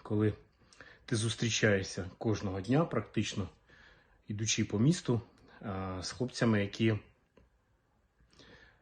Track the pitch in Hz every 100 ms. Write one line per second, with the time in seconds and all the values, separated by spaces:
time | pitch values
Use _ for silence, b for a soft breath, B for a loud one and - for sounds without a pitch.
0 | - 104 107 - - _ b b b b
1 | - 110 113 - 113 - 110 98 92 -
2 | 90 - 117 98 95 95 95 143 170 120
3 | - 117 104 - 92 - _ b b b
4 | b b - 107 110 - 107 104 135 180
5 | - 117 - _ b b 117 95 95 92
6 | - - 127 - 113 104 101 - 110 104
7 | - _ _ _ _ _ _ _ _ _
8 | _ _ _ b b b b b